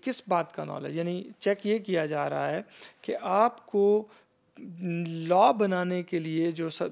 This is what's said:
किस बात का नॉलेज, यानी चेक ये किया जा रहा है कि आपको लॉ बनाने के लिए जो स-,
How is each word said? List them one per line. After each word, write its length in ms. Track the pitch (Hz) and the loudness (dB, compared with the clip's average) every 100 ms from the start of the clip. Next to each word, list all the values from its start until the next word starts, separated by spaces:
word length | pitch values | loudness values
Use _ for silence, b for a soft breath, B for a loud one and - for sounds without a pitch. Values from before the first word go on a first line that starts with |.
किस 260 | - 240 - | -6 -8 -2
बात 220 | 175 160 | -2 -2
का 140 | - 147 | -8 -8
नॉलेज, 320 | 143 143 156 | -8 -8 -6
यानी 340 | 170 180 - - | -4 -6 -8 -4
चेक 240 | 190 202 202 | 0 0 0
ये 140 | 220 | -2
किया 260 | 202 175 156 | 0 -2 0
जा 220 | 147 143 | -2 -2
रहा 200 | 143 143 | -2 -2
है 180 | 160 214 B B B | -4 -6 B B B
कि 100 | - | -6
आपको 960 | - - 190 233 - - 208 202 208 214 B B _ _ - 196 170 180 170 170 165 165 | -6 0 4 4 2 -4 2 4 4 0 B B _ _ -20 -16 -8 -4 -4 -4 -4 2
लॉ 260 | 180 240 | 6 6
बनाने 500 | 240 202 180 180 180 | 6 2 2 0 -2
के 160 | 175 170 | -2 -4
लिए 320 | 160 160 170 | -2 0 0
जो 180 | 165 165 | -2 -6
स-, 120 | 156 175 | -4 -6